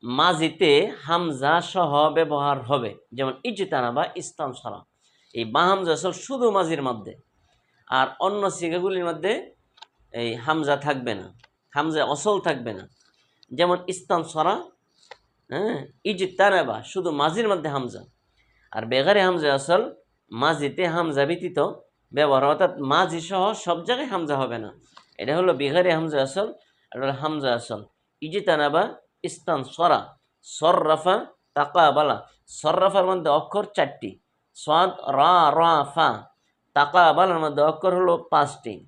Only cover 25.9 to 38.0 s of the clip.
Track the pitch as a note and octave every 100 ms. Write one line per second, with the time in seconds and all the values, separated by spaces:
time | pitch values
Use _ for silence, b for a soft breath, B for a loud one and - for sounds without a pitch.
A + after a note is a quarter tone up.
25.9 | D#3+ D#3+ D3 C3+ F#3 A3 - b b b
26.9 | A#2+ C3+ C3+ D3+ D#3 C3+ A#2 A#2 G#2+ G#2
27.9 | _ _ _ D#3 F#3 F#3+ D#3 D3 D3+ A3
28.9 | - _ _ F3+ - - D#3 C3 - E3+
29.9 | C3+ G2+ _ _ _ - - D#3 F3+ D#3
30.9 | D#3 E3+ G3+ - _ _ - C#3+ F3 D#3
31.9 | C3+ D3+ G#2+ - b _ - D3+ F3 F#3
32.9 | F#3+ F#3 F#3 D#3 C#3+ D#3+ G3+ G3+ - C#3+
33.9 | - G#2+ - _ _ _ - - D#3 F#3
34.9 | - - C3+ D3+ F3+ D#3 C#3+ E3+ D#3+ C#3
35.9 | - D3+ A2 - _ _ _ _ - C#3+
36.9 | F3+ E3+ D3+ F#3+ E3+ D#3 D3 D3+ D#3+ F#3
37.9 | F3+